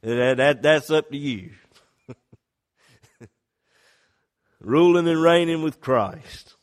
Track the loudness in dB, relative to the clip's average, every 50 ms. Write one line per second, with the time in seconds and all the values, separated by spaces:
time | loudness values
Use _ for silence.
0 | -6 -6 -4 -2 0 0 0 2 2 0 0 2 2 2 2 2 0 -2 -2 -2
1 | -2 -4 -12 -10 -8 -8 -8 -8 -12 -16 -20 _ _ _ _ _ _ _ _ _
2 | _ -20 -20 _ _ _ -20 _ _ _ _ _ _ _ _ _ _ _ _ _
3 | _ _ _ _ -20 -20 _ _ _ _ _ _ _ _ _ _ _ _ _ _
4 | _ _ _ _ _ _ _ _ _ _ _ _ -6 -2 2 4 4 4 4 4
5 | 2 0 0 2 4 4 4 4 2 0 -2 -2 -4 -6 -6 _ -4 -2 0 0
6 | 0 -2 -6 -14 -20 -20 -20 -20 -20 _ _ _